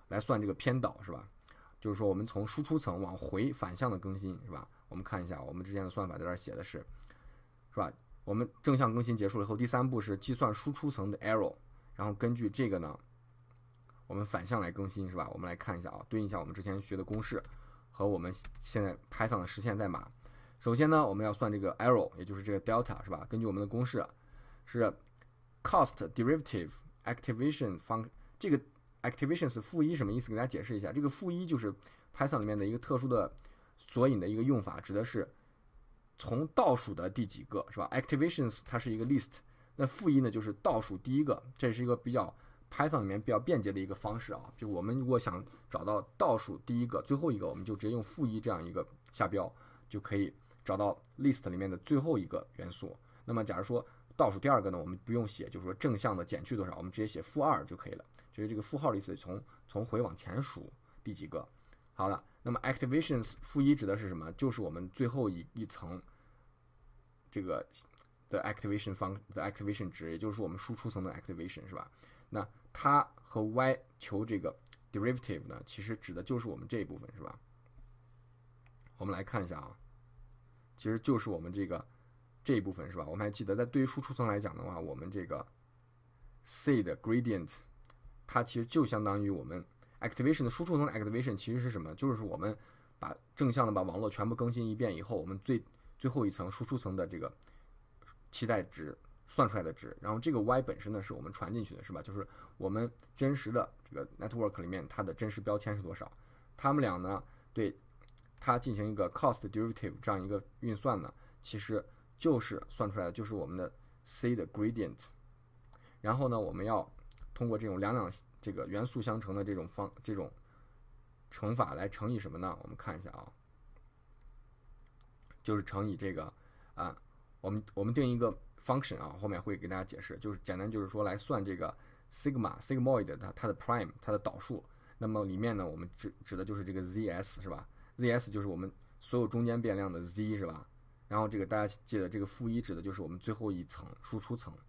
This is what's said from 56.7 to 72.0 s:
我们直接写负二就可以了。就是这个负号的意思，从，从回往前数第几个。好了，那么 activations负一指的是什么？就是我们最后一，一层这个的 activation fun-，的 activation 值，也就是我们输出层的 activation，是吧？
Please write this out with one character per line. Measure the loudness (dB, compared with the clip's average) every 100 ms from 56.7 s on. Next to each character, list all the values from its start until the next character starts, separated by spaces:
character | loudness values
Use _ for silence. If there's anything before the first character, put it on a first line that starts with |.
| -4
我 |
们 | -6
直 | -2
接 | -4
写 | -4
负 | -4 2
二 | 4 4 0
就 | -8
可 | -10
以 |
了。 | -10 -12 -20 -14
就 | -6
是 | -4
这 | -4
个 |
负 | -4 0
号 | 2
的 | 2
意 |
思， | -2
从， | -8 -8 -10 -10 -20 -8
从 | -4 0
回 | 0
往 | 0 -4
前 | -6 -4
数 | -4 -6 -14 -16 -20 -12
第 | -8
几 | -8 -6
个。 | -8 -8 -14 -20 -20 -14
好 | -2 0
了， | 0 -6 -8
那 | -4
么 | -2
activations | 0 0 2 2 2 0 -2 -6
负 | -2 4
一 | 6 6
指 | 4
的 | 0
是 | 0
什 | -4
么？ | -6
就 | 0 0
是 | 0
我 | -2
们 | -4 -6
最 | 0 0
后 | 2 0
一， | 0 -6
一 | -8 -8
层 | -8 -10 -10 -12 -20 -20 -20 -20 -20 _ _ -20 -20 -20 _ -10
这 | -6
个 | -2 -2 -4 -14 -20 -20 -20 _ _
的 | -2
activation | -2 -4 -2 -2 -2 -4
fun-， | -4 -4 -8
的 | -4
activation | -4 -4 -4 -4 -6
值， | -6 -8
也 | -4
就 | -4
是 | -2
我 | -4
们 | -4
输 | -8
出 | -6 -6
层 | -4
的 | -6
activation， | -6 -8 -8 -8 -10 -10
是 | -10
吧？ | -10 -16